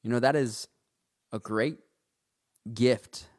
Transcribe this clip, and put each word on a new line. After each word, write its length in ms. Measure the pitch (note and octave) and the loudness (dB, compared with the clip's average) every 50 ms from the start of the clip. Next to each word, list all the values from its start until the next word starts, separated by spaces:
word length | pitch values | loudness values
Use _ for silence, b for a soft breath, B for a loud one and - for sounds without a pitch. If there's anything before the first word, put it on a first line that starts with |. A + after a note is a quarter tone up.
You 80 | - A2 | -2 0
know, 100 | A#2+ A#2+ | 0 2
that 160 | A#2+ C3+ C#3+ | 4 4 4
is 320 | D3+ C3+ A#2 G#2+ - - _ _ _ _ _ _ _ _ _ _ _ _ _ | 2 0 -2 -4 -10 -14 _ _ _ _ _ _ _ _ _ _ _ _ _
a 60 | - G#2+ | -12 -12
great 400 | _ G#2+ G#2+ A2 A#2 D3+ D#3+ - _ _ _ _ _ _ _ _ _ _ _ _ _ _ _ _ _ G#2+ | _ -4 0 0 0 0 -2 -8 _ _ _ _ _ _ _ _ _ _ _ _ _ _ _ _ _ -14
gift 540 | A#2 A2 A#2+ B2 B2 - - - - - - - _ | -2 2 2 2 2 2 -2 -16 -18 -18 -18 -20 _